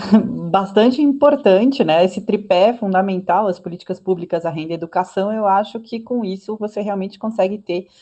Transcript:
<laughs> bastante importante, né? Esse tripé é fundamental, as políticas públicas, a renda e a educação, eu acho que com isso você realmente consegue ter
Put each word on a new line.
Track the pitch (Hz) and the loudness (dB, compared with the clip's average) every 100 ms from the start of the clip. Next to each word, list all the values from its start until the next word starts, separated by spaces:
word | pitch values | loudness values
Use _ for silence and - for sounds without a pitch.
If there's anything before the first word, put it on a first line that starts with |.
| - 214 | 4 2
<laughs> | 180 165 170 | 2 -4 -2
bastante | 185 196 196 226 247 | -2 0 2 4 4
importante, | 294 277 294 285 208 190 247 269 | 2 4 4 4 4 4 4 2
né? | 165 160 | 2 4
Esse | 185 196 | 2 0
tripé | 190 208 202 180 208 | -4 -4 0 2 2
é | |
fundamental, | 240 196 185 196 185 185 180 214 | 2 0 0 0 -2 0 0 0
as | 180 | -4
políticas | 180 175 - 185 | -8 -12 -10 -8
públicas, | - 180 165 170 | -4 -4 -4 -4
a | 165 | -4
renda | 156 160 | -6 -6
e | |
a | |
educação, | 165 165 180 185 190 196 | -8 -6 -4 -4 -4 -4
eu | 220 202 | -2 0
acho | 196 214 226 | 0 0 -8
que | 226 233 | -12 -12
com | 226 247 | -6 -4
isso | 196 190 - 214 | -4 -6 -8 -8
você | 208 208 | -8 -6
realmente | 202 202 190 - | -6 -4 -6 -8
consegue | 226 220 190 202 | -6 -2 -2 -2
ter | 202 175 180 _ | -6 -6 -8 _